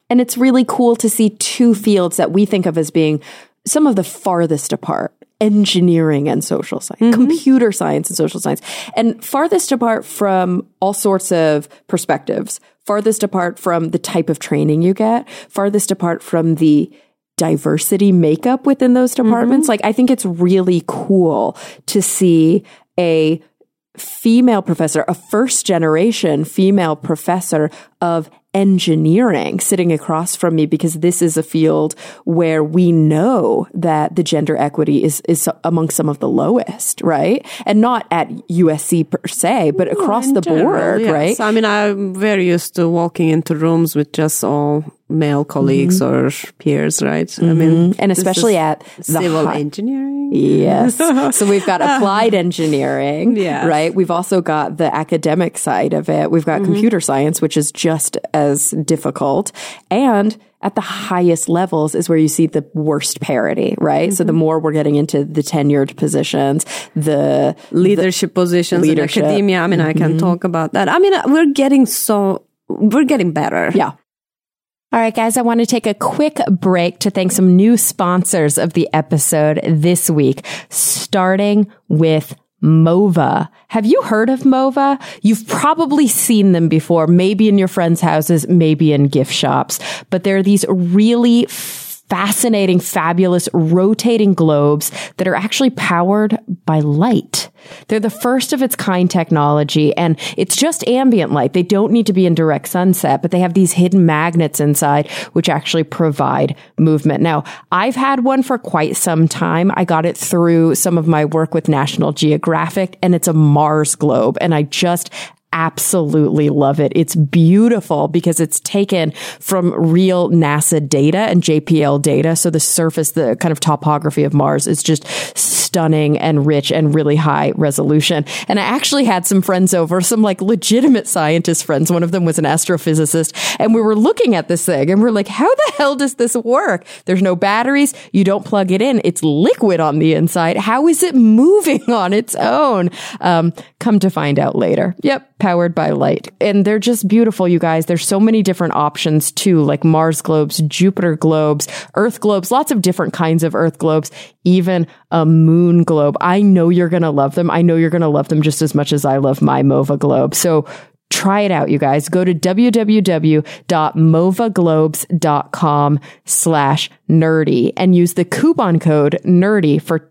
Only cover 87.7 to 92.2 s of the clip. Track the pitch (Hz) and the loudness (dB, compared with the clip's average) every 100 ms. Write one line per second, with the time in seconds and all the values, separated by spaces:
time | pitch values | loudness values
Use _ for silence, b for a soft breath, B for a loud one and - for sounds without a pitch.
87.7 | - 170 170 170 156 151 165 143 175 160 | 0 0 0 0 0 2 0 2 2 2
88.7 | 151 156 143 143 143 131 - 143 135 131 | 2 2 2 2 2 -2 -2 -2 -2 -4
89.7 | - B B B 185 190 196 190 202 - | -8 B B B -4 0 0 2 2 0
90.7 | 190 175 185 214 233 240 233 - - - | -2 0 2 2 4 2 2 0 -6 -14
91.7 | - - - - 185 | -14 -16 -16 -8 -6